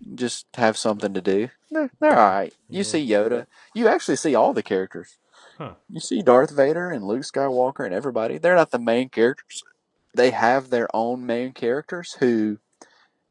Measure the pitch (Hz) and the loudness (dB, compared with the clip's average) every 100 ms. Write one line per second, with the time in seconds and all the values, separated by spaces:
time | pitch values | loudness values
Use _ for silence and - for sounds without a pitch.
0 | 107 117 120 - - - 113 107 113 104 | -18 -8 -6 -8 -12 -2 0 0 -2 -2
1 | 104 98 92 98 123 _ - 311 285 - | -4 -4 0 0 -2 _ -10 -6 -6 0
2 | 302 196 104 95 92 _ _ - 202 160 | 2 6 4 4 -4 _ _ -6 -4 -2
3 | 135 104 110 120 - _ _ 214 226 330 | 2 2 2 -2 -6 _ _ 0 2 2
4 | - 139 160 117 139 226 - 95 95 90 | 0 -2 2 2 2 0 -2 -4 -4 -10
5 | 90 _ _ _ - - 139 - _ 160 | -18 _ _ _ -20 -16 -16 -16 _ -14
6 | - - - 123 - 143 135 160 180 147 | -6 -2 6 6 6 2 2 2 -4 -6
7 | 98 117 147 135 135 127 127 139 117 92 | -4 -6 -4 -4 -2 0 -2 -2 -6 -4
8 | 139 117 113 131 170 180 156 123 117 117 | -4 -4 -4 -2 2 4 2 0 0 -2
9 | 131 - 117 139 - - - _ _ _ | -2 0 0 0 -12 -20 -20 _ _ _
10 | _ - 123 110 113 135 131 123 113 107 | _ 2 2 4 2 2 0 -2 -2 -2
11 | 117 127 123 117 127 131 120 135 - 175 | -2 -4 -4 -4 -6 -6 -4 -4 -6 -12
12 | 175 - 127 113 107 104 _ _ - _ | -12 -2 0 2 0 -4 _ _ -20 _
13 | _ _ _ | _ _ _